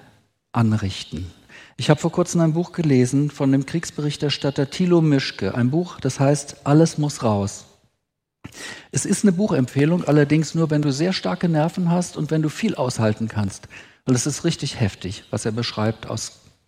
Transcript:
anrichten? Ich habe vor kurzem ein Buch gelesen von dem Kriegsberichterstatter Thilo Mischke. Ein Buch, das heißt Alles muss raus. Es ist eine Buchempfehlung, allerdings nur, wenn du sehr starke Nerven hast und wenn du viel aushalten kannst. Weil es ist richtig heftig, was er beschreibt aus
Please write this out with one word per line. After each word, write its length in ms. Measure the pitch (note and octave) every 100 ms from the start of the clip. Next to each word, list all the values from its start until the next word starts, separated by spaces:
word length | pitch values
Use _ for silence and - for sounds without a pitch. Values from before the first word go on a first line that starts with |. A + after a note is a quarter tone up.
| - _ _ _ _
anrichten? 800 | A#2+ A2+ G#2+ G2 - - D2 F2+ - _ - - -
Ich 80 | B2+
habe 100 | D3+
vor 140 | E3+
kurzem 300 | - F3 F3
ein 100 | E3
Buch 200 | D#3+ F3
gelesen 580 | - D#3 B2+ B2 C#3 D3
von 220 | - C#3
dem 120 | C3+
Kriegsberichterstatter 1040 | C3+ E3 - - D3 - D3 - D3 C#3+ C#3
Thilo 320 | - F3+ F3
Mischke. 540 | D#3+ C#3 - - G2
Ein 160 | A2+ B2
Buch, 280 | D#3 F3 -
das 220 | C3 -
heißt 460 | C#3 D3 - - -
Alles 320 | D3 E3 -
muss 240 | D3 -
raus. 420 | A#2+ G#2 F#2+ - - _ _ _ _ _ _ _ - - - - -
Es 140 | C3+ D#3+
ist 180 | G3+
eine 80 | G#3
Buchempfehlung, 720 | F3 G#3+ D#3+ B2 C3+ D3 F3
allerdings 500 | D3+ D3 C#3+ D3+ D#3
nur, 140 | E3 D#3+
wenn 140 | D3+
du 100 | D3
sehr 220 | C3+ F3
starke 340 | F#3+ F#3 F3+ F3+
Nerven 420 | E3 E3 F3+ F3
hast 280 | F3 F3 -
und 120 | D3
wenn 120 | D#3
du 80 | D3+
viel 240 | - A3
aushalten 540 | - B2+ - A2 G#2+ A2+
kannst. 380 | G#2+ G2 - - - - _
Weil 100 | -
es 120 | B2 D3+
ist 180 | C#3
richtig 340 | E3+ E3 C#3+ -
heftig, 460 | G#2 - F#2 F#2+ -
was 160 | G2+ A#2
er 60 |
beschreibt 540 | A2 A#2 - G#2+ A2+ -
aus 340 | - - - _ _